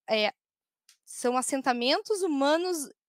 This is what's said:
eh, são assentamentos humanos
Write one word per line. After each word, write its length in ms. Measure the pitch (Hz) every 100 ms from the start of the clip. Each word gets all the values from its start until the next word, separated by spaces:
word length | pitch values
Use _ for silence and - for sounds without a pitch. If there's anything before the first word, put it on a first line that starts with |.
| -
eh, 220 | 220 208 - _ _ _ _ _ _
são 320 | - - 240 254
assentamentos 840 | - 277 262 247 240 339 - 415
humanos 680 | 359 277 277 320 370 339 262 -